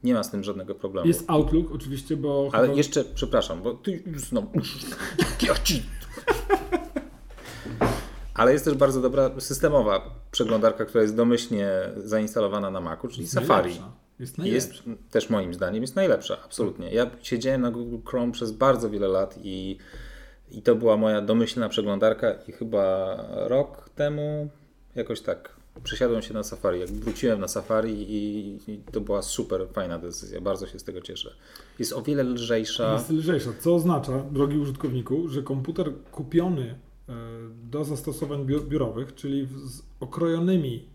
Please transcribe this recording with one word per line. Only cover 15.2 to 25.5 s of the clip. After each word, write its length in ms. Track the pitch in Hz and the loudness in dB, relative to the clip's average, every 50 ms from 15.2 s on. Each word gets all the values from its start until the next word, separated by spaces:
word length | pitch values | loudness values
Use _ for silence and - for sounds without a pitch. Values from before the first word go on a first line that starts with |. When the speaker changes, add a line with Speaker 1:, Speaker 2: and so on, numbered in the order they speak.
| 101 - | 2 4
Speaker 1:
moim 240 | 113 104 95 90 87 | 0 0 0 -2 -2
zdaniem 280 | 87 92 90 95 110 120 | -2 -2 -2 0 -2 -4
jest 120 | 131 - | -2 0
najlepsza, 420 | 190 196 185 - - - - 95 - - | 2 4 4 4 4 2 -4 -6 -6 -8
absolutnie. 460 | - - - 120 98 - - 92 - - | -14 -4 -2 -2 -2 -2 -6 -8 -2 2
Ja 160 | 113 123 120 - - | 2 2 2 -2 -12
siedziałem 400 | - - - 117 113 131 135 131 | -6 -4 -4 -2 0 0 0 2
na 100 | 123 120 | 2 0
Google 260 | 117 120 120 120 120 113 - - | -2 -2 -6 -6 -8 -8 -10 -4
Chrome 220 | - 123 120 120 | -2 0 0 0
przez 200 | 113 - 120 110 | -2 -2 -4 -6
bardzo 380 | 107 - 127 135 131 120 117 113 | 0 4 4 4 6 4 2 -2
wiele 180 | 104 101 101 98 | -2 0 0 2
lat 280 | 95 92 98 95 - - - | 2 2 0 0 -4 -12 -10
i, 340 | 101 95 92 95 95 98 - - - - - - - - - - - - _ - - | -8 -8 -6 -6 -6 -8 -10 -12 -18 -16 -16 -16 -16 -16 -18 -20 -20 -20 _ -20 -16
i 100 | - 110 | -16 0
to 140 | 107 - 117 | 4 4 4
była 220 | 110 120 113 107 104 | 6 6 6 6 6
moja 240 | 110 110 107 107 | 6 4 2 2
domyślna 480 | 101 101 110 117 117 110 - 123 117 104 | 2 2 4 4 4 2 0 -2 -4 -2
przeglądarka 640 | - - 104 104 101 98 101 110 110 - - 113 98 - - - | -2 -2 0 0 0 4 4 4 4 4 2 0 0 0 -8 -16
i 40 | |
chyba 640 | 107 - 113 110 110 101 98 95 95 95 95 95 95 - 107 110 - - 95 104 | -12 -10 -8 -2 0 2 2 4 2 2 0 -2 -4 -6 -8 -8 -6 -4 -2 2
rok 420 | 120 135 143 - - - - - _ | 2 2 2 0 -4 -18 -20 -20 _
temu 540 | - 147 147 147 147 147 151 151 151 147 147 - - - _ _ _ - - - | -2 -2 -2 0 -2 -4 -4 -4 -4 -6 -8 -10 -16 -20 _ _ _ -20 -14 -6
jakoś 260 | 127 113 - 120 107 | -6 -4 -4 -4 -6
tak 360 | - - 92 - - - | -4 -4 -6 -6 -6 -20